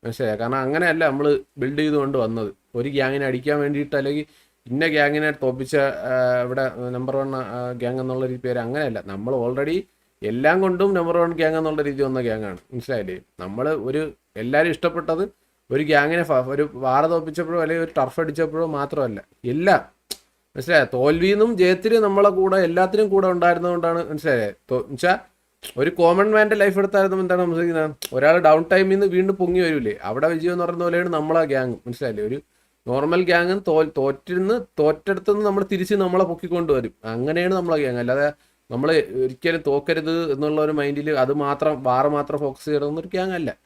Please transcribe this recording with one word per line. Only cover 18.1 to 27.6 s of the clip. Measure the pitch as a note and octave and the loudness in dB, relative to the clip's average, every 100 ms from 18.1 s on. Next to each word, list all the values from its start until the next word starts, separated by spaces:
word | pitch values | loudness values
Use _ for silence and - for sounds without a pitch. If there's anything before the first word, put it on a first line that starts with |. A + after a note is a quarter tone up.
| - | -2
അടിച്ചപ്പോഴോ | D#3+ D3+ D#3 D#3 E3 | -4 -2 -4 -2 -4
മാത്രമല്ല. | D3 C#3 D3+ B2+ G2+ - _ B2 | -2 -4 -2 -4 -4 -14 _ -4
എല്ലാം | C#3+ F#3 E3 - _ _ - _ _ _ - | 0 2 2 0 _ _ -16 _ _ _ -12
മനസ്സിലായോ? | C3 E3 C3 | 2 2 4
തോൽവിന്നും | B2 C#3 E3 F#3 G#3 A3+ G#3+ | 2 2 4 2 4 2 4
ജയത്തിനും | F3+ F#3 A3 A3+ | 4 4 2 2
നമ്മളെ | G#3 G3 G3+ | 4 4 4
കൂടെ | F#3 F#3+ F#3+ | 4 2 2
എല്ലാത്തിനും | F3 E3+ F#3 G#3 G#3+ | 2 2 2 2 2
കൂടെ | G3 F#3 | 4 2
ഉണ്ടായിരുന്നതുകൊണ്ടാണ്, | F3 F3 E3+ F3 F3 E3+ E3 E3 | 4 2 2 0 0 0 -2 -4
മനസ്സിലായേ? | D3+ D3+ B2+ G#2 - _ | -4 0 0 0 -6 _
തോ-, | B2+ | -4
എന്നുവെച്ചാ | - C3+ F3 G3+ - _ _ _ - - | -4 -2 0 0 -4 _ _ _ -14 -2
ഒരു | D3 | -2
കോമൺ | E3+ E3+ F3+ G#3 | 4 4 6 4
മാൻ്റെ | G#3+ G#3+ G#3+ | 4 4 4
ലൈഫ് | G3+ F#3 | 2 2
എടുത്തായിരുന്നു | G3 G3+ F#3+ F#3+ | 2 2 2 0
എന്താണ് | F#3 F3+ F3 | 0 0 0
സംസാരിക്കുന്നത്? | E3+ | 0